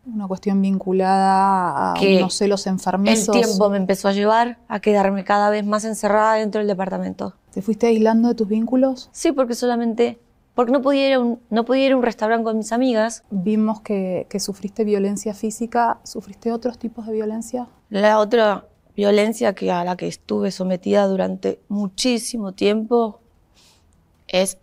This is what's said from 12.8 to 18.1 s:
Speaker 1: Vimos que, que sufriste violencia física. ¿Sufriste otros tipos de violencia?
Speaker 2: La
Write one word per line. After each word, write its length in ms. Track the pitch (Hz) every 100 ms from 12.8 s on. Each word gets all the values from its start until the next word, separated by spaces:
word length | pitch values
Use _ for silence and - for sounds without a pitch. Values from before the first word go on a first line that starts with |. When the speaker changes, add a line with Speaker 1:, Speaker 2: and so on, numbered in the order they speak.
| 262 226 220 - _
Speaker 1:
Vimos 520 | 196 185 214 214 214
que, 440 | - 202 185 180 -
que 100 | 202
sufriste 440 | - 190 196 -
violencia 520 | 214 202 196 202 220 202
física. 640 | 220 - 226 240 233 233
¿Sufriste 500 | - - 196 196 233
otros 260 | 233 247 233
tipos 260 | 226 233 220
de 80 |
violencia? 540 | 220 214 226 226 247 240 _ _
Speaker 2:
La 300 | 202 208